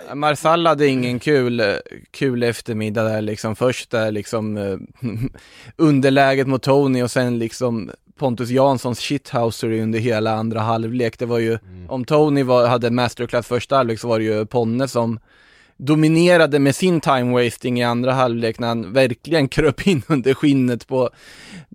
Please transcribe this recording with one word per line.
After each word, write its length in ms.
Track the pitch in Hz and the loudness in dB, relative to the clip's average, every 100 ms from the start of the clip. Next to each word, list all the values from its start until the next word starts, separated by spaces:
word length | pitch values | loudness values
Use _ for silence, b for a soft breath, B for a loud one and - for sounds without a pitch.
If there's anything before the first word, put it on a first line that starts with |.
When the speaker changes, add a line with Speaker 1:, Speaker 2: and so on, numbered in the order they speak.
| - | -12
Speaker 1:
Marsal 520 | 135 151 143 160 170 165 | -4 -2 0 2 2 2
hade 200 | 147 147 | 4 2
ingen 320 | 131 123 123 | 2 -2 -2
kul, 440 | 151 143 123 120 104 87 - - - | 2 2 2 0 0 0 -6 -20 -16
kul 320 | - 139 120 | -4 -2 0
eftermiddag 600 | 120 110 - 110 107 107 | -2 -2 -6 -4 -4 -2
där 180 | 110 107 | -2 -2
liksom. 340 | 107 110 113 107 | -4 -4 -6 0
Först 340 | 127 120 - | 0 -2 -4
där 200 | 117 110 | -2 -2
liksom, 460 | 107 101 113 107 104 | -4 -4 -6 -4 -4
eh, 200 | 98 95 - - | -6 -6 -10 -10
<laughs> 760 | 120 107 131 - - - - - | -8 -6 -8 -10 -20 -20 -12 0
underläget 720 | 160 139 135 135 135 135 135 | 2 4 4 4 4 2 0
mot 160 | 131 | 0
Tony 400 | - 139 139 127 | 2 2 2 0
och 80 | 123 | -2
sen 280 | 135 123 120 | -2 -2 -2
liksom 520 | 113 - 127 113 76 - _ - | -6 -4 -4 -4 -8 -16 _ -6
Pontus 320 | 139 117 120 | -4 -2 -2
Janssons 500 | 127 139 131 127 113 | 2 2 2 -2 -6
shithousery 840 | - 143 - 131 117 - 117 110 | -4 -6 -4 -2 -2 -2 -4 -2
under 160 | 110 110 | -2 -2
hela 340 | 120 107 110 | -2 -2 -2
andra 260 | 110 113 110 | -2 -4 -4
halvlek. 580 | 107 113 113 123 117 - | -2 -2 -2 -4 -4 -4
Det 80 | 120 | -4
var 120 | 120 | -2
ju, 140 | 113 113 | -2 -4
Speaker 2:
Mm. 320 | 92 92 87 | -8 -18 -10
Speaker 1:
om 140 | 131 | -8
Tony 380 | 120 151 151 143 | 0 2 4 2
var, 240 | 127 123 117 | 4 4 4
hade 240 | 123 117 | 2 0
masterclass 560 | 120 123 - 120 123 107 | 0 -2 -4 -4 -4 -2
första 300 | 120 - 139 | -4 0 0
halvlek 240 | 120 110 | 0 -2
så 80 | 117 | -2
var 100 | 110 | 0
det 60 | |
ju 220 | 110 107 107 | 0 -2 -2
Ponne 420 | 123 113 120 131 | -2 0 -2 -2
som 300 | 123 117 113 b b b b b b | -2 -2 -4 b b b b b b
dominerade 840 | 135 151 156 160 175 175 151 143 | 0 2 4 4 6 6 4 4
med 160 | 139 | 2
sin 260 | - 185 165 | 2 2 2
time 440 | 165 135 123 123 | 2 0 2 0
wasting 360 | 120 - 135 123 | 0 -2 -4 -2
i 40 | |
andra 280 | 120 120 127 | 0 0 0
halvlek 460 | 131 127 117 113 110 | 0 0 0 -2 -2
när 100 | 120 | -4
han 240 | 117 92 | -4 -2
verkligen 560 | 127 131 123 - 160 139 | 0 0 -2 -2 0 0
<laughs> 0 | |
kröp 380 | - 151 - - | 0 0 0 0
in 160 | 156 - | 0 0
under 260 | 147 131 | 0 0
skinnet 520 | 131 151 139 127 117 - | 2 2 2 0 -2 -4
på, 240 | 131 120 B B B B 190 147 | -2 -2 B B B B -20 -20